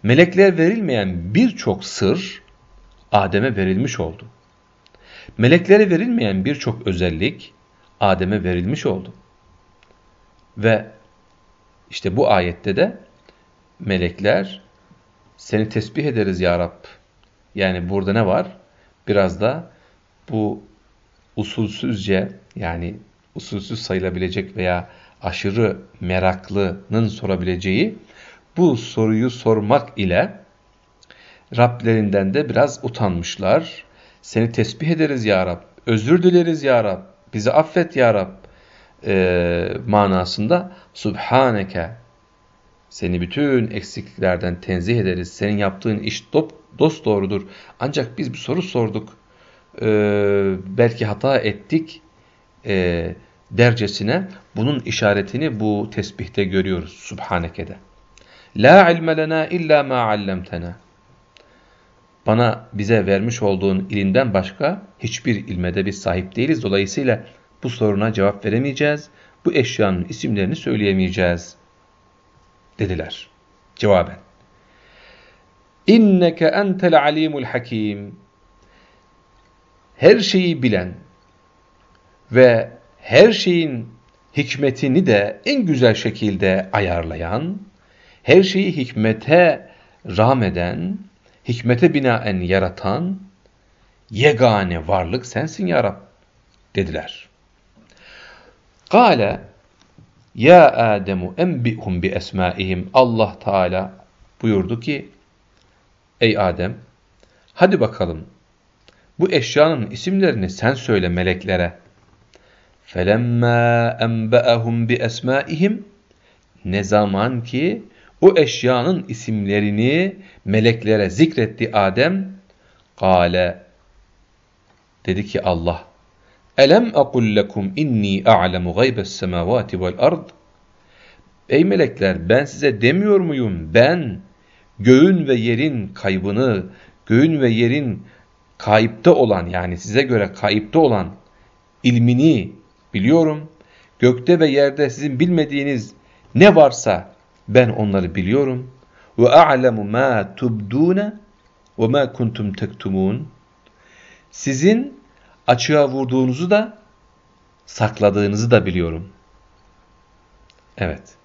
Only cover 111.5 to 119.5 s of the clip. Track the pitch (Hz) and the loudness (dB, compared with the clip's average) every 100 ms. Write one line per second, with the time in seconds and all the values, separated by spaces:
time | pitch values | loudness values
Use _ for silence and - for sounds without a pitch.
111.5 | 92 87 - _ _ _ _ _ _ _ | -2 -2 -6 _ _ _ _ _ _ _
112.5 | _ _ _ _ 90 90 110 120 117 120 | _ _ _ _ -4 0 2 2 0 2
113.5 | 120 120 117 117 - 113 113 110 120 123 | 2 2 2 0 -2 -2 -2 2 2 4
114.5 | 117 117 117 113 120 120 117 127 135 139 | 0 0 -2 0 0 -2 -4 -2 -2 -2
115.5 | 156 196 214 - _ _ _ _ _ _ | -2 0 -2 -10 _ _ _ _ _ _
116.5 | _ 92 98 98 104 101 95 117 123 117 | _ -6 -4 0 0 2 0 -2 -4 -6
117.5 | 127 165 220 - _ _ _ 185 185 135 | -4 -4 -4 -12 _ _ _ 4 6 0
118.5 | - 123 123 139 185 185 117 - 110 98 | 0 0 0 0 -2 -6 -12 -6 -4 0